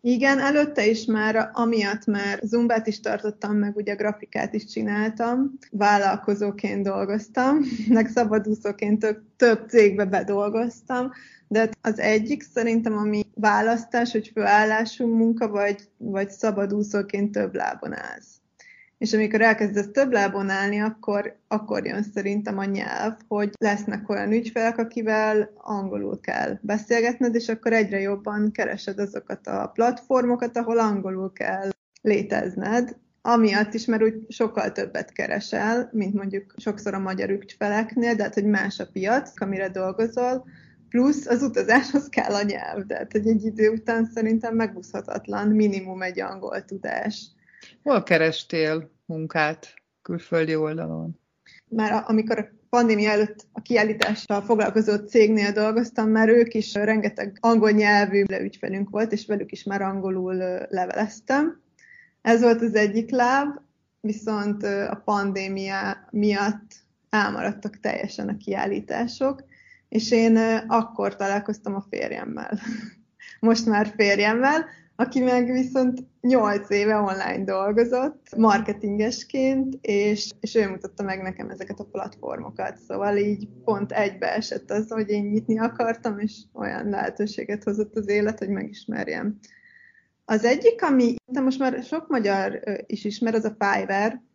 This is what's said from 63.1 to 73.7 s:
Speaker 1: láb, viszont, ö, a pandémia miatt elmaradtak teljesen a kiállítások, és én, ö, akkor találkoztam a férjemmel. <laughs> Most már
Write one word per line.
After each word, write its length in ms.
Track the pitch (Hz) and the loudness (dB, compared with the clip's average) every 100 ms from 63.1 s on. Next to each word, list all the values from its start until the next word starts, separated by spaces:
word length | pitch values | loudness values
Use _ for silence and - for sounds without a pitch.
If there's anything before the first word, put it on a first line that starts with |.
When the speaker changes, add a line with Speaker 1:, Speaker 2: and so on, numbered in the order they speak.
Speaker 1:
láb, 480 | 262 240 269 285 285 _ _ _ _ | 0 2 2 0 -6 _ _ _ _
viszont, 600 | 214 208 214 214 202 208 | -6 -4 -4 -2 -2 -2
ö, 200 | 202 196 | -2 -2
a 180 | 202 208 - | -4 -6 -2
pandémia 1000 | 202 202 196 190 196 196 196 196 196 - | 0 0 -4 -4 -6 -4 -4 -4 -6 -6
miatt 640 | 208 208 202 202 208 - - _ _ _ | 0 2 2 0 -2 -10 -20 _ _ _
elmaradtak 720 | 214 202 202 202 208 208 - | 0 0 -2 -4 -6 -10 -6
teljesen 500 | 208 - 202 - 208 | -4 -4 -6 -8 -8
a 80 | 208 | -8
kiállítások, 1080 | - 190 202 202 202 - 240 - 269 269 - _ _ _ _ | -6 -4 -2 -4 -4 -4 -4 -2 -4 -4 -12 _ _ _ _
és 220 | 220 220 | -2 2
én, 240 | 233 226 226 | 4 6 6
ö, 200 | 226 226 226 | 4 0 2
akkor 480 | 226 220 - 202 202 | 0 0 -4 -6 -4
találkoztam 600 | 196 202 202 208 - 196 | -2 -2 -4 -8 -6 -8
a 100 | 196 | -8
férjemmel. 720 | - - - - 71 - 202 - 220 - - | -6 -6 -6 -8 -10 -6 -6 -6 -10 -12 -18
<laughs> 400 | _ _ - - | _ _ -20 0
Most 260 | 220 226 | 4 4
már 280 | 226 | 4